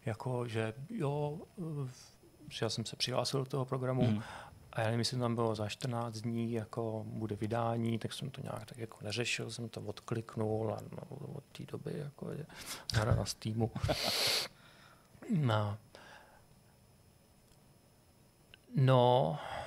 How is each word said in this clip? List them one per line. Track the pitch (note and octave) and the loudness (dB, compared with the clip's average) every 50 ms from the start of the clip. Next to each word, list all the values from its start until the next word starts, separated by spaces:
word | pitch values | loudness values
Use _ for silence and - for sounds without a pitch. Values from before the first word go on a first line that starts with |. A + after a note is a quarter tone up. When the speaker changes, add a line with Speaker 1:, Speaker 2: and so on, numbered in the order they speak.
| - | -6
Speaker 1:
jako, | A#2 A2 - - B2+ B2+ B2 B2 A#2+ | -4 -4 -4 -2 -2 -2 -2 -2 -2
že | G#2+ A2 A2 A2 A2 C3 C#3 E3+ | 0 0 0 -2 -2 -6 -8 -8
jo, | A#3 A3+ D#3+ C#3 C#3+ D3 D3 D3 D3 F3+ F4+ - - - E3+ D#3+ D#3 D3 C#3 B2+ | -4 -2 -2 0 0 0 -2 -2 -4 -6 -10 -12 -10 -8 -8 -6 -6 -6 -6 -6
eh, | B2+ - - - - - - - - - - - | -8 -12 -18 -20 -20 -20 -20 -20 -20 -20 -16 -12
že | - - B2 | -6 -2 -2
já | A2 | 0
jsem | - - A2 | 0 -2 -4
se | - - | -6 -4
přihlásil | - - B2 B2+ B2 B2 - - C#3 | -2 -2 0 2 2 0 2 0 0
do | C3+ | 0
toho | C3 - C#3 B2+ | 0 0 -2 -2
programu | C3 C#3 C3 B2+ B2+ C3 C3 B2 | 0 -2 -2 0 0 2 4 4
Speaker 2:
Mhm. | A#2 G#2+ G#2 A2+ - - - - - - - - - - | 4 4 2 0 -4 -10 -12 -14 -14 -16 -18 -18 -6 -2
Speaker 1:
a | - | 0
já | A2+ | 2
nevím, | A2 A#2 A#2 | 2 2 2
jestli | A2+ - - B2+ | 2 0 0 0
tam | A#2+ A#2 A#2 | 0 2 2
bylo | A#2 A#2 A2+ A2 | 2 2 2 2
za | G#2 G#2+ G#2 | 0 -2 -2
čtrnáct | - - - C3 A#2+ A#2 A#2 A#2+ A2 A2 | -4 -2 -2 -2 0 -2 -2 -4 -4 -4
dní, | G#2+ A#2 A#2 A#2 A#2 A2+ | -4 -2 0 0 0 0
jako | A#2 A2+ G#2+ - - A#2+ A#2 A2+ A2 A2 G#2+ A2 | 0 -2 -2 -4 -2 -2 -2 0 -2 -2 -4 -6
bude | A#2 A2+ A2 G#2 G#2 | -4 -4 -4 -2 -2
vydání, | G2+ A2+ G#2 A2+ A#2 A#2 A#2 A#2 A#2+ A2+ A2+ A2+ A2 | -2 0 0 2 2 2 2 2 2 2 2 0 0
tak | - A2 - | -2 -4 -6
jsem | - - C3+ | -6 -6 -6
to | - - | -6 -6
nějak | - - - A2+ G#2+ | -6 -6 -6 -6 -8
tak | - - A#2+ | -10 -10 -10
jako | A#2 A2 - - | -10 -10 -10 -8
neřešil, | - G#2+ G2+ A2+ A#2+ A2 - - A#2+ A#2 | -6 -4 -2 0 0 0 0 -2 -2 -4
jsem | A2+ - A#2 A2+ | -6 -6 -8 -8
to | - A2+ | -8 -6
odkliknul | G#2+ G#2 G#2 - - - A#2 A2+ A2+ - - - A2 G#2+ A2 G#2+ A2+ A2 G#2 | -6 -6 -6 -8 -4 -2 -2 -2 -2 -2 -2 -2 0 0 2 0 0 0 -2
a | G#2+ A2 - | -4 -6 -8
no, | - - - - - - C3+ C3 C3+ | -10 -10 -10 -10 -10 -10 -10 -10 -10
od | C#3 - - | -10 -12 -12
té | - - B2 - | -12 -12 -10 -8
doby | - - C3+ - - - | -8 -8 -6 -6 -6 -6
jako | D3 C#3+ - - - E3+ | -6 -8 -10 -10 -8 -8
je | - C#3 D#3 - - - - - - - - - - | -6 -8 -8 -10 -12 -14 -12 -10 -10 -8 -6 -2 2
hra | A2+ G#2+ A#2 B2+ | 2 4 4 4
na | A2+ G#2 | 2 2
Steamu. | - - - - A2+ A2 A2+ A2+ A2+ - | 0 -4 -4 -4 -2 0 2 2 0 0
<laughs> | - - - - - - - - - - - - - - - - - - - - - - - - - - - - - - - | 0 0 0 0 2 2 0 2 2 2 2 2 2 0 -4 -8 -14 -20 -20 -20 -20 -20 -20 -20 -20 -20 -20 -20 -12 -2 0
No. | A#3 E3 D3 A#2+ A2 G#2+ G#2 G#2 G#2 A2 - - - - - - - - - - - - - - - - - - - - - - - - - - - - - - - - - - - - - - - - - - - - - - - - - - - - - - - - - - B3 | 2 4 6 6 6 4 4 2 -2 -6 -10 -16 -20 -20 -20 -20 -20 -20 -20 -20 -20 -20 -20 -20 -20 -20 -20 -20 -20 -20 -20 -20 -20 -20 -20 -20 -20 -20 -20 -20 -20 -20 -20 -20 -20 -20 -20 -20 -20 -20 -20 -20 -20 -20 -20 -20 -20 -20 -20 -20 -20 -20 -20 -20 -20 -20 -14 -2 2
No, | G3 C3 C3 C3 B2+ B2 B2 B2 B2+ D3+ D#3+ D#3+ D3+ - - - - - | 6 8 10 10 10 10 10 8 8 6 4 2 -2 -4 -6 -6 -6 -8